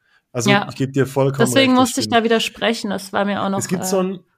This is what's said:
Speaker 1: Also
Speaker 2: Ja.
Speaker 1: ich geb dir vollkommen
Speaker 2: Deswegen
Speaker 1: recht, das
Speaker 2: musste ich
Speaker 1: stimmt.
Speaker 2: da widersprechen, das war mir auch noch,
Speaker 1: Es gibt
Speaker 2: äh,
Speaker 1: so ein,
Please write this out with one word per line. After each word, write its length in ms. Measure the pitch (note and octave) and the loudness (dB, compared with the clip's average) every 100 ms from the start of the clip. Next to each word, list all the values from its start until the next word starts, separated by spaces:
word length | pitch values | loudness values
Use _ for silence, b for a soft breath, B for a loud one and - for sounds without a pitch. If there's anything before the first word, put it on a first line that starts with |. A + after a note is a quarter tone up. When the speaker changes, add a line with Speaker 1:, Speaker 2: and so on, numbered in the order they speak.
| _ _ _ | _ _ _
Speaker 1:
Also 180 | B2 A#2+ | -4 2
Speaker 2:
Ja. 160 | G3+ - | 2 0
Speaker 1:
ich 80 | - | -4
geb 160 | C3+ | -2
dir 120 | C3+ G3+ | 0 0
vollkommen 400 | C#3 C3+ C3+ A#3 | 2 0 2 2
Speaker 2:
Deswegen 260 | C4+ C4+ | 4 4
Speaker 1:
recht, 40 | B3+ | 4
das 40 | B3+ | 2
Speaker 2:
musste 100 | - | 0
ich 40 | A3 | 0
Speaker 1:
stimmt. 160 | A#3 | 0
Speaker 2:
da 20 | |
widersprechen, 680 | A3+ A3+ - - G3+ A3+ G#3 | 2 2 0 -2 -4 -2 -4
das 240 | F#3+ F#3+ | -6 -4
war 120 | G#3 G3+ | -2 -2
mir 180 | G3 | -2
auch 60 | G3 | -2
noch, 100 | G3 | -4
Speaker 1:
Es 80 | - | -4
gibt 160 | F3 | -4
Speaker 2:
äh, 20 | F#3 | -2
Speaker 1:
so 140 | F#3+ | 0
ein, 180 | F#3 F#3+ - | -2 -4 -12